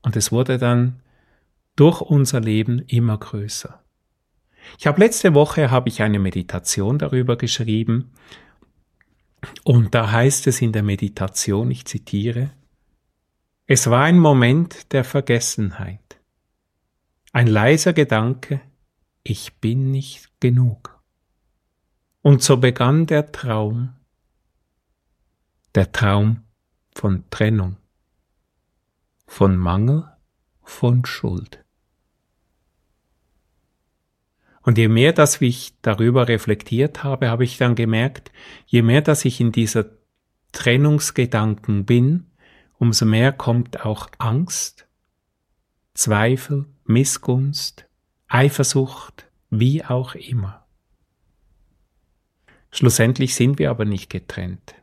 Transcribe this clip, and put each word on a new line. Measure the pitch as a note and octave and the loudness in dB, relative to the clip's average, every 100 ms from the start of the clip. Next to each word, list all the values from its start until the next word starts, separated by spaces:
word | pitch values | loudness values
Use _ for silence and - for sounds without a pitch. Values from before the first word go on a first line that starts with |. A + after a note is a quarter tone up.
Und | B2+ A2+ | -2 -4
es | - | -2
wurde | A2+ B2+ B2+ | -2 0 0
dann | B2 A#2+ B2+ B2 _ _ _ _ _ _ _ - | 0 2 0 -4 _ _ _ _ _ _ _ 4
durch | D3+ - | 4 4
unser | - D3 C3 B2+ | 0 0 2 -2
Leben | A2 G#2+ A2 A#2+ | 0 -2 0 -4
immer | A#2+ A#2+ A#2 G#2+ | -2 0 0 -2
größer. | - G#2 G#2 - - - _ _ _ _ _ _ _ _ - - | -8 -12 -10 -12 -14 -20 _ _ _ _ _ _ _ _ -20 -4
Ich | D3+ | -2
habe | C#3+ | 4
letzte | A3+ - F#3 | 2 4 2
Woche, | C#3+ D3 - C3+ | 4 2 2 2
habe | B2+ B2+ | 2 0
ich | - | -2
eine | G#2+ G2+ | -2 0
Meditation | F#2+ F#2 F2+ F#2 - - G2+ D3 | -2 -4 -6 -8 -6 -4 -2 -2
darüber | D3+ B2+ B2+ A#2+ | -2 -2 -2 -2
geschrieben. | A#2 - A2+ A2 A2 A#2 B2+ _ _ - _ _ _ _ _ _ _ _ _ _ - - | -4 -4 -2 -2 0 -2 -4 _ _ -20 _ _ _ _ _ _ _ _ _ _ -20 -6
Und | - A#2+ G#2+ | 2 2 4
da | A#2+ G#2+ | 0 0
heißt | A#2 C3 C#3 C3+ | 2 2 2 -2
es | B2 | -2
in | A#2 | -2
der | A2 | -2
Meditation, | G#2 G2 G2+ - F#2+ - - G2+ B2 | -2 -2 -6 -6 -8 -6 -4 -2 -2
ich | B2+ | -6
zitiere, | - G#2+ - G2+ A2+ A#2 C#3 _ _ _ _ _ _ _ _ _ _ _ - | -10 -12 -6 -4 -4 -6 -8 _ _ _ _ _ _ _ _ _ _ _ -2
„Es | C3+ A#2 | 0 2
war | A#2+ | 2
ein | D3 F3 | 6 6
Moment | D#3 C3+ A#2+ D3 E3+ - - | 6 6 4 2 -2 -8 -4
der | C#3 | -4
Vergessenheit.“ | B2 C#3 C3+ A#2+ - - G2+ - F#2+ G2 _ - _ _ _ _ _ _ _ _ _ _ _ | -2 -4 0 -2 -2 -4 -6 -6 -14 -14 _ -20 _ _ _ _ _ _ _ _ _ _ _
Ein | A#2+ A#2+ | 2 4
leiser | G#2+ A#2 D#3 F#3 | 4 4 4 2
Gedanke, | D#3+ C#3+ A2 A2+ C3 - C#3 - _ _ _ _ _ | 2 2 0 0 -4 -8 -10 -10 _ _ _ _ _
„Ich | - - - _ | -8 -8 -10 _
bin | A2 B2+ C3+ | -4 -2 -2
nicht | C3+ C3+ - _ _ | -4 -6 -18 _ _
genug.“ | B2 B2 B2 G#2+ - _ _ _ _ _ _ _ _ _ _ _ _ _ | 0 2 0 -2 -16 _ _ _ _ _ _ _ _ _ _ _ _ _
Und | D3+ C3+ | 4 4
so | - C3 | 4 4
begann | B2+ B2+ B2 D3+ D#3+ | 2 2 2 2 2
der | D3+ D3+ | -2 -2
Traum, | - C3 A2 G#2+ A2+ B2+ - _ _ _ _ _ _ _ _ _ _ _ _ _ _ _ _ _ | -10 -6 -4 -4 -4 -8 -12 _ _ _ _ _ _ _ _ _ _ _ _ _ _ _ _ _
der | - F#2 | -2 0
Traum | - G#2 G2+ G#2+ A2+ _ _ _ _ _ | 0 0 2 0 -2 _ _ _ _ _
von | - G#2 F#2 - | -6 -4 -4 -6
Trennung, | - G#2+ A2 F#2 F#2+ _ _ _ _ _ _ _ _ _ _ _ _ _ _ _ | -2 0 0 -4 -10 _ _ _ _ _ _ _ _ _ _ _ _ _ _ _
von | - G2 F#2 | 0 2 2
Mangel, | F2 F#2 A#2 D3+ - _ _ _ _ _ | 0 0 0 -2 -4 _ _ _ _ _
von | - - B2 B2 | -20 -4 0 0
Schuld. | B2 - G#2+ F#2 - - _ _ _ _ _ _ _ _ _ _ _ _ _ _ _ _ _ _ _ _ _ _ _ _ _ _ _ _ _ _ | -2 -8 -6 -8 -10 -20 _ _ _ _ _ _ _ _ _ _ _ _ _ _ _ _ _ _ _ _ _ _ _ _ _ _ _ _ _ _
Und | - A2+ | 0 4
je | A2 | 4
mehr, | A2+ C#3+ | 6 4
dass | E3 D3 - | 6 2 4
ich | C3 B2 - _ | -2 -2 -12 _
darüber | - G#2 A2+ B2+ A#2+ | -4 0 2 2 2
reflektiert | A2 - G#2 - A#2 D3 - | -2 -2 -4 -4 -2 -2 -4
habe, | C#3 C3 A#2+ | -8 -4 -2
habe | A#2 | -2
ich | B2 - | -4 0
dann | B2 | 0
gemerkt, | A#2 A#2 A2+ B2+ - - _ - - _ | 0 0 0 -2 -6 -20 _ -20 -20 _
je | A#2+ | 2
mehr, | A2+ C3+ | 4 4
dass | D3+ D3+ | 2 0
ich | C3 - | -2 -2
in | A#2 | -2
dieser | A2+ A2 A2+ G#2+ _ _ _ _ _ _ | 0 -2 -2 -4 _ _ _ _ _ _
Trennungsgedanken | - B2 B2+ D3 D3+ - - B2 A2+ A2 G#2 - G2+ G2 | -4 0 2 2 0 -2 -4 -2 0 -2 -4 -4 -4 2
bin, | A#2+ C3 F3 - _ _ _ _ _ | 2 2 -2 -6 _ _ _ _ _
umso | A#2+ G#2+ A2 | 0 2 0
mehr | A2 C3 | 2 0
kommt | C#3 - A#2+ A#2+ - | 0 -2 -2 -4 -8
auch | G#2+ A2 - _ | -8 -8 -12 _
Angst, | A#2 B2 F3 - - _ _ _ _ _ _ _ _ _ _ _ _ | -4 -4 -4 -8 -12 _ _ _ _ _ _ _ _ _ _ _ _
Zweifel, | - - G#2 A2+ C3 - C#3+ C#3+ _ | -6 0 2 2 -2 -4 -6 -6 _
Missgunst, | - A#2 C#3 - - B2+ C#3 D3 - - _ _ _ _ _ | 0 2 2 -4 -2 -2 -2 -6 -10 -14 _ _ _ _ _
Eifersucht, | A#2+ C#3 C#3+ C3+ C3+ C3 - - - _ _ _ | 2 2 0 -2 -2 -4 -8 -20 -20 _ _ _
wie | G#2+ B2 D3+ | 0 0 -2
auch | - B2+ B2+ | -4 -6 -6
immer. | - - B2 F#2+ - _ _ _ _ _ _ _ _ _ _ _ _ _ _ _ _ _ _ _ _ _ | -14 -8 -8 -8 -12 _ _ _ _ _ _ _ _ _ _ _ _ _ _ _ _ _ _ _ _ _
Schlussendlich | - B2+ - A#2 B2+ C3 | 0 2 4 0 0 -4
sind | - B2 C#3 | 0 0 0
wir | D3 | -4
aber | A#2 | -2
nicht | G#2 G2 - | -4 -6 -10
getrennt. | F#2 - - F2+ F#2 - - | -14 -12 -12 -12 -12 -18 -20